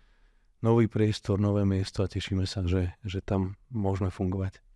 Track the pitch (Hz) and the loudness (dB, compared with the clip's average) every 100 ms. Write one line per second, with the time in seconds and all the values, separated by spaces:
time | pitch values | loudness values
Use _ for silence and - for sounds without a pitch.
0 | _ _ _ _ _ _ 113 117 113 - | _ _ _ _ _ _ 2 4 4 2
1 | 107 104 - 98 104 101 98 95 98 - | 0 0 0 2 2 2 2 2 -2 -2
2 | 95 98 - 95 92 - 87 92 90 - | -4 -4 -4 -2 -2 -2 0 0 0 -4
3 | 101 95 - 98 92 101 - 113 98 95 | -8 -6 -2 -2 -2 -6 -10 -4 -2 0
4 | 95 - 92 92 95 - _ | -2 -2 -4 -2 -6 -8 _